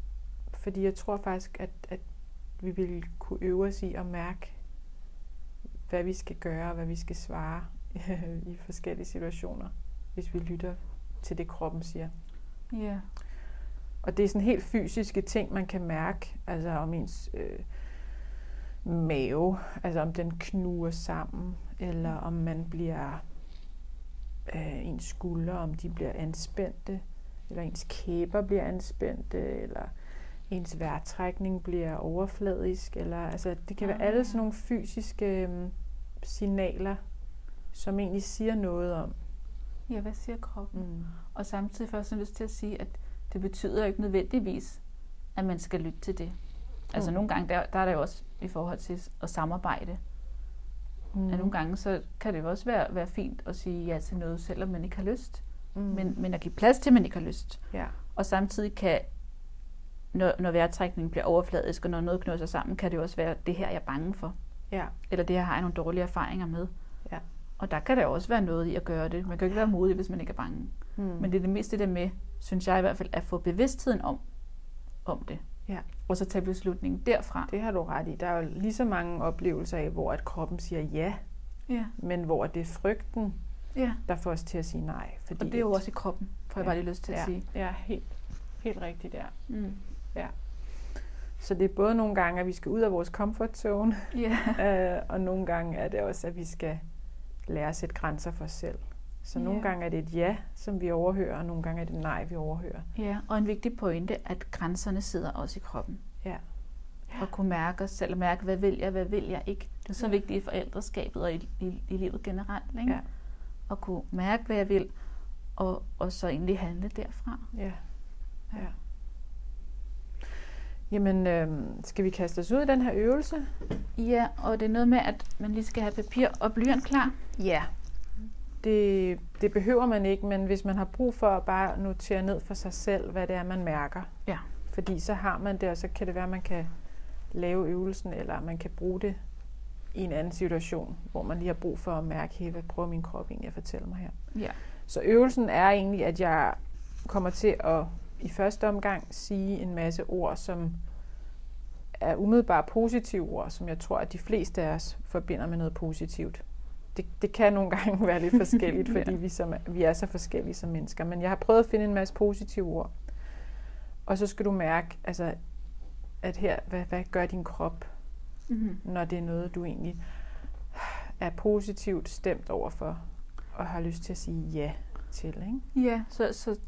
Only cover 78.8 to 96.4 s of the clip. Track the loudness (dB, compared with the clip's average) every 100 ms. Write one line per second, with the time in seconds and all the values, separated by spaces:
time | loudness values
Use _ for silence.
78.8 | 4 4 2 2 0 2 2 2 0 0
79.8 | 0 0 0 0 -2 -4 -2 -2 -2 -2
80.8 | 0 0 0 -2 -6 -8 -8 -8 -2 0
81.8 | 0 -2 -2 0 2 2 2 0 -2 0
82.8 | 2 2 0 0 0 -2 -6 -6 -4 0
83.8 | 2 2 0 0 0 -2 -2 -2 -2 -2
84.8 | -2 -4 -6 -8 -6 -2 0 2 4 2
85.8 | 0 -2 -2 -2 -2 -4 -4 0 2 2
86.8 | 0 -2 -2 -2 0 -2 -2 -2 -2 -2
87.8 | -2 -4 -4 -6 -6 -6 -6 -4 -4 -4
88.8 | -4 -6 -6 -6 -8 -8 -6 -4 -4 -4
89.8 | -6 -6 -6 -6 -6 -6 -6 -6 -6 -6
90.8 | -6 -6 -6 -6 -8 -8 -2 4 4 6
91.8 | 4 6 4 4 4 2 0 -2 0 4
92.8 | 4 4 0 0 0 0 -2 0 0 4
93.8 | 4 4 -2 0 2 2 2 4 6 6
94.8 | 4 2 0 0 2 2 2 0 0 -2
95.8 | 0 0 0 -2 -4 -4